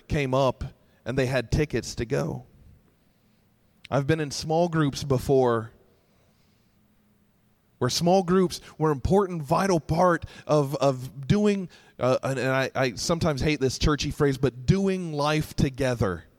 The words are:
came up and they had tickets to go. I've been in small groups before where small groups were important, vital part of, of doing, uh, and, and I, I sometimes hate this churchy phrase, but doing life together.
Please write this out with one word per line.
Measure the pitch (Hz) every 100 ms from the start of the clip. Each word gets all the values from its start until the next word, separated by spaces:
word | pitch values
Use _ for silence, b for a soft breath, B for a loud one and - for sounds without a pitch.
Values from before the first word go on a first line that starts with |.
| -
came | 156 135
up | 131 135 - 135 - b b
and | - 135
they | 127
had | 131 117
tickets | - 151 120 - -
to |
go. | 117 139 82 69 - _ - - _ _ _ _ _ _ _ _ _ _ -
I've | 127 139
been | 160
in | 147
small | - 151 160 175
groups | 160 143 127
before | 143 127 - 135 123 113 113 _ _ _ _ _ _ _ _ _ _ _ _ _ _ _ _ _ _ _ _ -
where | 123
small | - 170 190
groups | 175 185 180 - B B
were | 156
important, | 139 - 190 196 175
vital | 139 165 190 170
part | - 160 180 165 - B -
of, | 151 135 147
of | 139 127 127 139 131
doing, | 202 208 202 180 B B -
uh, | 127 127
and, | - 135
and | 127
I, | 131 127
I | - 131
sometimes | - - 165 170 135
hate | 156 147
this | 127 -
churchy | 160 147 151
phrase, | - 147 127
but | 135 127
doing | 127 190 196 190 170
life | 151 147 156 -
together. | - 147 131 131 120 110 85 -